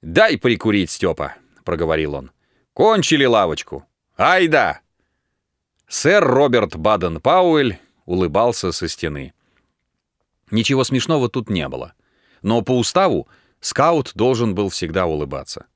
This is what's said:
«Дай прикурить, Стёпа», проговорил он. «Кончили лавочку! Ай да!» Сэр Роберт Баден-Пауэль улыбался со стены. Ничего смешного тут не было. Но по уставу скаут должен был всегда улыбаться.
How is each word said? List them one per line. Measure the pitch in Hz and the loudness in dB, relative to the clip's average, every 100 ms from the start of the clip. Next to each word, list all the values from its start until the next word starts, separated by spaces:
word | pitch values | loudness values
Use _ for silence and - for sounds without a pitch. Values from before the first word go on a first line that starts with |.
«Дай | 80 85 220 143 | -2 2 2 2
прикурить, | 127 113 110 104 87 | 0 0 0 0 -2
Стёпа», | - 92 80 69 - _ _ | -2 -2 -2 -8 -10 _ _
проговорил | - 85 80 78 76 | -8 -4 0 0 -2
он. | 71 67 _ _ _ _ | -6 -12 _ _ _ _
«Кончили | - 208 220 165 156 131 | 0 2 2 2 2 4
лавочку! | 113 92 76 - 67 - _ _ _ | 4 2 -2 -8 -16 -18 _ _ _
Ай | 123 185 170 | 2 2 2
да!» | 151 98 73 _ _ _ _ _ _ _ _ _ _ _ | 2 0 -4 _ _ _ _ _ _ _ _ _ _ _
Сэр | - - 202 | -4 2 4
Роберт | 156 127 143 120 101 82 | 4 4 4 2 0 -2
Баден-Пауэль | 82 107 87 80 131 180 185 160 131 87 _ _ - | 0 0 0 -2 0 2 4 2 0 -4 _ _ -6
улыбался | 90 90 76 120 117 92 | -2 0 2 0 0 -6
со | 82 85 | -6 -8
стены. | - 82 73 65 _ _ _ _ _ _ _ _ _ _ _ _ | -8 -8 -8 -14 _ _ _ _ _ _ _ _ _ _ _ _
Ничего | 107 113 135 | -4 0 0
смешного | 131 135 - 160 120 | 0 -2 0 0 0
тут | - 107 | -4 -4
не | 95 71 | -4 -4
было. | 67 62 _ _ _ _ _ | -8 -12 _ _ _ _ _
Но | 101 113 | -2 -2
по | 107 127 | 0 0
уставу | 113 - 190 98 - _ _ _ | 0 0 2 0 -4 _ _ _
скаут | - - 147 170 131 | -10 0 2 2 -2
должен | - 117 123 117 | 0 0 2 0
был | 95 101 | -2 -4
всегда | - 85 82 90 | -4 -4 -2 -2
улыбаться. | 78 71 67 67 - - | -2 -6 -8 -12 -16 -18